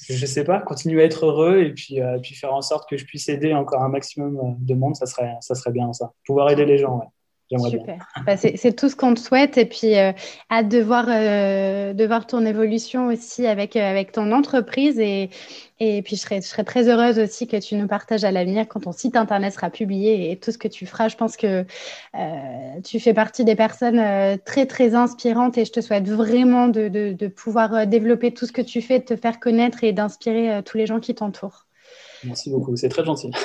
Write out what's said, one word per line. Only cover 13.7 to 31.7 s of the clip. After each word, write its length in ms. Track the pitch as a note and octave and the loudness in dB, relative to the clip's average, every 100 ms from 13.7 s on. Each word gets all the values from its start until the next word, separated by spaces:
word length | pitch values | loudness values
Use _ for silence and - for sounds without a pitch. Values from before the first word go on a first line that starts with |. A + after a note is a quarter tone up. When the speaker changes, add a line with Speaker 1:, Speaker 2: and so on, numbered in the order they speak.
| A3+ | -2
Speaker 2:
euh, 60 | |
avec 300 | G3+ G3 G3 | 0 -2 -4
ton 200 | - G#3+ | -2 0
entreprise 680 | B3+ C#4+ C4 - C4 C#4+ A#3 | 2 2 0 0 0 0 2
et, 300 | G#3 G3 F#3+ - - - - - | 0 0 -4 -8 -20 -20 -16 -4
et 220 | A3+ G#3 | -2 -2
puis 140 | G3 G3 | -4 -8
je 60 | |
serais, 200 | - G3 | -6 -6
je 60 | - | -6
serais 160 | - | -6
très 260 | G3+ B3+ A#3 | -2 2 4
heureuse 300 | A#3 A#3+ A3+ | 4 4 4
aussi 260 | G#3+ - A#3 | 0 -2 -6
que 120 | G#3+ | -6
tu 180 | - G#3 | -4 -4
nous 100 | G3+ | -2
partages 380 | G#3 - A3 | -4 -2 -2
à 80 | G3+ | 0
l'avenir 360 | F#3 F3+ G#3 A3 | 0 0 -2 -4
quand 120 | F3+ | -6
ton 120 | F3 | -10
site 240 | E3+ C4+ A#3+ | -6 -2 0
internet 380 | G#3 G3+ G3 | 0 0 -2
sera 160 | - F3 | -4 -8
publié 600 | - G3+ G3 G#3+ G#3 E3+ | -6 -4 0 0 0 -2
et 60 | F#3+ | -6
tout 100 | - | -6
ce 80 | A3+ | -6
que 100 | G#3+ | -8
tu 200 | - F3+ | -10 -12
feras. 200 | - A3 | -2 -2
Je 100 | - | -2
pense 200 | A3+ - | -6 -2
que, 280 | G#3+ F#3 F#3 - - - - - | -2 -2 -4 -10 -16 -18 -14 -8
euh, 680 | E3 D3 C3+ B2 - E3+ | -8 -8 -10 -12 -12 -14
tu 160 | - A3+ | -8 0
fais 140 | A#3 | 2
partie 320 | G#3+ A3 - A3+ | 4 2 2 2
des 100 | G#3+ | 4
personnes, 440 | A3 - A#3+ A#3 | 2 0 2 2
euh, 380 | G#3 G3 G3 G3 | 2 2 2 0
très, 220 | - C#4 C4+ | -2 0 0
très 300 | - B3 A#3 | 2 4 4
inspirantes 600 | B3 B3 A#3+ A3+ B3 A#3+ | 2 0 0 2 2 2
et 60 | G#3+ | -2
je 60 | |
te 100 | A#3 | -2
souhaite 260 | A3 G3+ F#3+ | -2 0 0
vraiment 580 | G#3+ A3 B3 B3+ B3 B3 | 0 2 4 6 6 4
de, 200 | A3 G#3+ | 2 0
de, 260 | G#3 G#3 | -2 -2
de 140 | F#3 G3+ | -4 -6
pouvoir, 480 | - A3+ A3+ A3 A3 | -8 -4 0 2 2
euh, 100 | G#3+ | 2
développer 480 | A#3 A3+ A#3 A#3+ | 2 2 2 0
tout 140 | A#3 A#3+ | -2 -8
ce 40 | |
que 100 | - | -6
tu 180 | A#3+ A#3+ | -6 -4
fais, 160 | A3+ B3+ | 0 0
de 80 | - | 0
te 100 | A3+ | -4
faire 240 | A#3 A3+ | -4 -2
connaître 440 | A#3+ A3+ A#3+ A#3+ | 0 2 2 0
et 100 | A3+ | 0
d'inspirer, 580 | G3 G#3 - A#3 A3+ A3+ | 0 -2 -4 -4 0 0
euh, 100 | G#3 | -2
tous 140 | - A3 | -4 -2
les 100 | G#3+ | -2
gens 120 | A3+ | -2
qui 140 | A3+ | -4
t'entourent. 540 | - G#3 - G3 - _ | -6 -6 -8 -12 -14 _